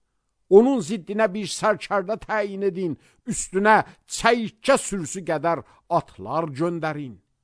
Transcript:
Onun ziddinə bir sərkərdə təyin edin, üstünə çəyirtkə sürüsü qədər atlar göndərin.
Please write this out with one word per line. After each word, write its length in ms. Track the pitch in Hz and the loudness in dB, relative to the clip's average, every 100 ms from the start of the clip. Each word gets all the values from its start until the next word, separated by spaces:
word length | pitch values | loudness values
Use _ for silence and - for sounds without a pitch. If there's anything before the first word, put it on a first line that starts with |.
| _ _ _ _ - | _ _ _ _ 6
Onun 300 | 190 247 269 | 8 8 2
ziddinə 480 | 151 214 156 208 220 | -2 -6 -4 0 0
bir 200 | 196 190 | 0 -8
sərkərdə 680 | - 208 202 - 202 180 214 | -2 0 -2 -2 -4 -2 -6
təyin 460 | - 214 202 196 | -4 -4 -4 -4
edin, 320 | 196 180 180 139 _ _ - | -4 -2 -4 -6 _ _ -10
üstünə 540 | - - 190 208 214 - - | -8 -4 0 4 4 2 -8
çəyirtkə 720 | - - 226 240 220 - - 269 | -14 -2 2 2 -2 -4 2 2
sürüsü 440 | - 202 156 190 | 0 -6 -8 -8
qədər 380 | 170 156 160 156 - _ - | -4 -2 -2 -2 -6 _ -2
atlar 640 | 170 - - 98 151 165 | -2 -2 -10 -8 -4 -4
göndərin. 680 | 131 170 170 156 147 139 95 _ _ | -4 -4 -4 -6 -6 -10 -16 _ _